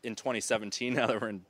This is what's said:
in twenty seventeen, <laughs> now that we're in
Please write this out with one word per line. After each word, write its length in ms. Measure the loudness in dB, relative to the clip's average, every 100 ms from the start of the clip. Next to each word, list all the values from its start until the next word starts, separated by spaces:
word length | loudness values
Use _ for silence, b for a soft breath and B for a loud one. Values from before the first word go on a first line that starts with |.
in 120 | -8 -4
twenty 260 | -2 -2
seventeen, 520 | 2 0 0 -4 0
<laughs> 20 | 2
now 120 | 4
that 140 | 2
we're 80 | 0
in 120 | -6